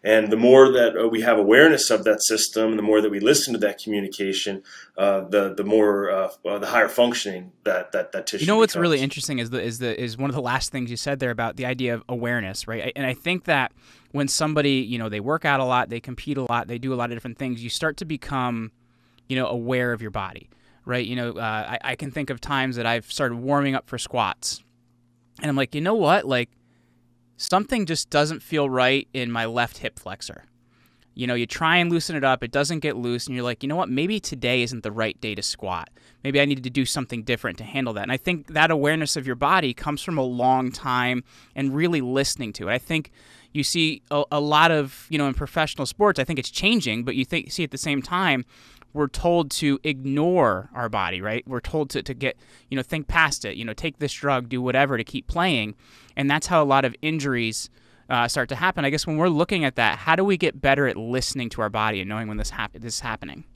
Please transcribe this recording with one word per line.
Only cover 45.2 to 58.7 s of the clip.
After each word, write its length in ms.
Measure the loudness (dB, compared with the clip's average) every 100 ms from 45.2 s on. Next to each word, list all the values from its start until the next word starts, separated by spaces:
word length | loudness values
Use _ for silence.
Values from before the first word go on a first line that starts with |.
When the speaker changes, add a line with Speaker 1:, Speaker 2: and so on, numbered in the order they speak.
| 0
Speaker 2:
in 60 |
professional 520 | -2 -4 -2 -2 -2 -8
sports, 340 | 0 2 2
I 40 |
think 160 | -2 -4
it's 120 | -6
changing, 520 | -2 2 2 0 -4
but 120 | -4 -4
you 100 | -2
think, 260 | -4 -6
see 120 | -6
at 80 | -6
the 80 | -6
same 220 | -4 -4
time, 440 | -2 0 2 0 -2 -14 -20 -20 -14
we're 140 | -4 -4
told 420 | 0 2 2 0
to 280 | 0 0 0
ignore 840 | -2 -4 -2 0 2 4 4 2 -4
our 140 | -6 -4
body, 320 | -2 -2 -4
right? 240 | -4 -6 -4
We're 120 | -8
told 300 | -4 -4 -2
to, 120 | -4
to 100 | -6
get, 240 | -6 -6 -8 _ -20 _
you 60 | -6
know, 80 |
think 240 | -4 -6 0
past 380 | 2 2 0 -8
it, 100 | -8
you 100 | -10
know, 80 |
take 240 | -8 -8 -6
this 160 | -8
drug, 360 | -4 -2 -2 -2
do 120 | -4
whatever 360 | 0 2 2 0
to 60 |
keep 220 | -4 -10 -6
playing. 480 | -2 0 0 -2 -10 _ -20 -14 -4
And 140 | 0
that's 160 | 0 2
how 160 | 2
a 40 | 4
lot 200 | 4 2
of 100 | -2
injuries, 720 | -4 -2 -2 -2 -2 -4 -10 _ _ _ -4
uh, 200 | 0 0
start 220 | 0 -2
to 60 | 0
happen. 300 | -2